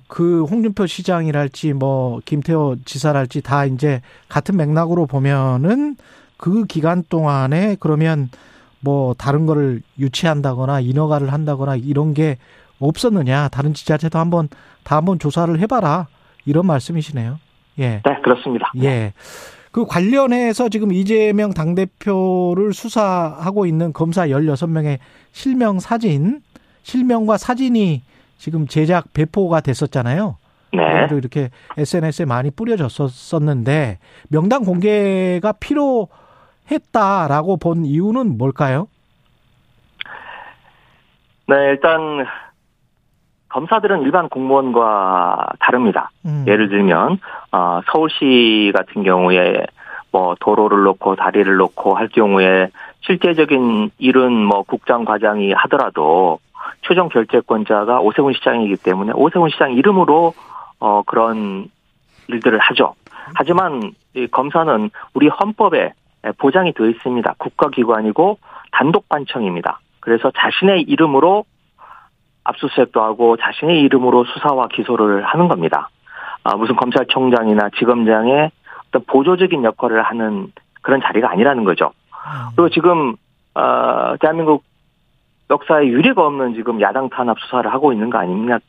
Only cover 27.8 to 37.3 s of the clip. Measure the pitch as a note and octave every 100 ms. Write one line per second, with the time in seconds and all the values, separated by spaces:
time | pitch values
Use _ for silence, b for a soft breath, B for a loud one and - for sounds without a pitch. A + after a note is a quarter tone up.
27.8 | G3 C#3 - b b b - D#3+ D3 D#3
28.8 | D#3 F3 - - D#3+ G#3+ F#3 D#3+ D3+ B2
29.8 | D3 C#3 A#2+ D3+ G#3 G#2+ _ _ _ F#3
30.8 | D#3+ E3 D3+ D3 B2 D3+ B2+ B B -
31.8 | D3 F3+ D#3+ - D#3 A#2+ C#3 - A3+ A3
32.8 | C3 - C#3 B2+ - E3 D3+ C3+ A#2 D3+
33.8 | B2+ F#2+ b b b D3+ F3+ C4+ F#3+ F3+
34.8 | G#3 G#3 G3+ F#3+ F#3 F3+ G#3+ G#3 - D4
35.8 | C#4 B3 F#3+ _ _ _ _ _ - D4
36.8 | - A#3+ G3 G3 D#3